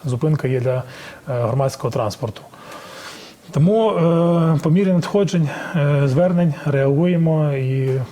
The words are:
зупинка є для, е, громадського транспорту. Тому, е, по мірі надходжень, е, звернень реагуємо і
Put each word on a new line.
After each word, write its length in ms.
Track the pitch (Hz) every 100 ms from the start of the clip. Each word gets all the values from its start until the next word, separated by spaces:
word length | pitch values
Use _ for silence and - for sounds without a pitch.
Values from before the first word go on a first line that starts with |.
| 139
зупинка 420 | 123 156 151 127
є 120 | 131
для, 160 | 123 127
е, 60 | 123 - - - -
громадського 640 | 123 113 131 135 - 120
транспорту. 500 | 123 107 92 117 - - - - - - - - - - - -
Тому, 380 | 143 165 220 220
е, 680 | 180 165 165 170 170 160 151
по 60 | 160
мірі 240 | 170 190
надходжень, 560 | 180 - 202 190 175 147 - - 170
е, 260 | 143 143 139
звернень 480 | 131 180 175 170 139 147
реагуємо 880 | 139 139 139 175 175 160 156 151
і 460 | 139 131 135 131 131 120